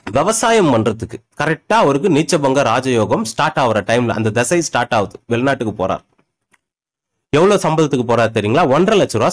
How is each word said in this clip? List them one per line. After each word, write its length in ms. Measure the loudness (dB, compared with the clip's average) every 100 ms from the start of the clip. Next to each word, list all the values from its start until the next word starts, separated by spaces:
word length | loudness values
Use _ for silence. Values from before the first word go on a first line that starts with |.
| -6
விவசாயம் 580 | -2 0 0 2 2 4
பண்றதுக்கு 440 | 2 0 -4 -8 -14 _ -6
கரெக்டா 400 | -4 -4 0 2
அவருக்கு 300 | 2 2 2
நீச்சபங்க 520 | 0 2 0 2 2
ராஜயோகம் 640 | 2 0 0 0 0 -2
ஸ்டார்ட் 340 | -2 -4 -2 0
ஆகுற 200 | 0 0
டைம்ல, 340 | 0 0 0
அந்த 160 | -2 -2
தசை 300 | -2 0 -2
ஸ்டார்ட் 340 | -2 -2 -2
ஆகுது, 220 | -2 -2 -6 -6
வெளிநாட்டுக்கு 480 | -2 -2 -2 -4
போறார். 280 | -4 -4 -6 _ _ _ _ _ _ _ _ _ _ _ _ _
எவ்வளவு 300 | 2 2 2
சம்பளத்துக்கு 440 | 0 -2 -2 -2 0
போறார் 260 | 0 0
தெரியுங்களா? 300 | 0 0 0 2
ஒன்றரை 280 | 2 2 2
லட்ச 180 | 0 0
ரூபா 120 | -2